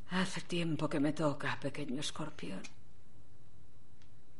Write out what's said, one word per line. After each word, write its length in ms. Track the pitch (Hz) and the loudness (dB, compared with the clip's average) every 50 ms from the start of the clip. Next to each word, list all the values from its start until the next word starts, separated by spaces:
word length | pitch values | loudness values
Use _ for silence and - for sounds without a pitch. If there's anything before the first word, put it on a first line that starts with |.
| - - | -2 0
Hace 300 | 180 185 190 185 - 170 | 2 2 2 2 0 -2
tiempo 460 | - - 175 175 170 165 156 139 156 147 | -2 0 0 2 2 4 2 2 2 2
que 140 | - 151 | 4 4
me 100 | 139 156 | 4 4
toca, 480 | 151 - 160 147 139 - - 135 127 - | 4 4 4 4 4 2 2 0 0 0
pequeño 400 | - 143 - - 143 135 120 151 | 0 0 0 -2 0 0 0 0
escorpión. 600 | 147 - - - 160 151 - - 175 - 190 185 - - - - - - - - - - - - - - - - - - - - - - - - - - - - - - - - - - - - | 0 0 0 0 0 0 -2 -2 -2 -2 -2 -2 -2 -2 -2 -2 -2 -2 -2 -2 -4 -4 -4 -2 -2 -2 -2 -2 -2 -2 -2 -4 -4 -4 -2 -2 -2 -2 -2 -2 -2 -2 -2 -2 -2 -2 -2 -2